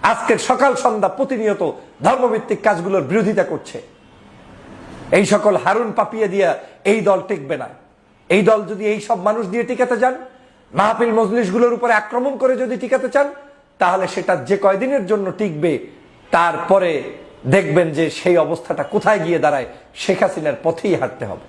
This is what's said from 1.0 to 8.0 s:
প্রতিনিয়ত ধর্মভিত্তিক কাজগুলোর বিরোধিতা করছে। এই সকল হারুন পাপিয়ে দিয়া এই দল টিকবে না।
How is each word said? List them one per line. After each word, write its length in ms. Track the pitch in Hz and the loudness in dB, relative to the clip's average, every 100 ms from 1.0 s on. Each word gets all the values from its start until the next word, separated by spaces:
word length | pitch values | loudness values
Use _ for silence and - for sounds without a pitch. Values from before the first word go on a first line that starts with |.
| 196 | -2
প্রতিনিয়ত 540 | - 277 254 220 202 165 - - - | 0 -4 0 -2 0 -2 -4 -16 -2
ধর্মভিত্তিক 560 | 147 254 247 220 - 214 | 0 2 2 0 -2 0
কাজগুলোর 440 | 220 185 180 190 131 | 2 0 0 -2 0
বিরোধিতা 340 | 202 202 202 | 0 0 0
করছে। 380 | 175 156 - - - - - - - - - - - - - - - | -2 -4 -10 -16 -16 -20 -20 -20 -20 -20 -20 -20 -20 -20 -20 -18 0
এই 140 | 185 202 | 2 4
সকল 320 | 202 202 185 | 4 4 2
হারুন 340 | 175 214 233 | 0 0 0
পাপিয়ে 360 | - 208 220 208 | -2 -2 -2 -2
দিয়া 220 | 196 180 143 - - | 2 0 0 -8 -6
এই 180 | - 220 | 0 2
দল 180 | 202 190 | 2 0
টিকবে 360 | 190 190 139 147 | 0 -6 -4 -8
না। 120 | 120 - _ _ | -8 -14 _ _